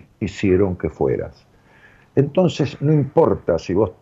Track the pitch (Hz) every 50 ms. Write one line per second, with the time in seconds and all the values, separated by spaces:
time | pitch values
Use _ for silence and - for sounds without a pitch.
0 | - _ _ _ 107 101 - - - 98 90 90 - 90 90 - - 80 - -
1 | 71 67 58 50 - - - - _ _ _ _ _ _ _ _ - - _ _
2 | _ _ _ - 139 143 - 185 185 151 - - 151 127 - - 139 147 156 147
3 | 135 135 - 165 156 120 - 78 - - 82 80 - - 90 95 110 113 - -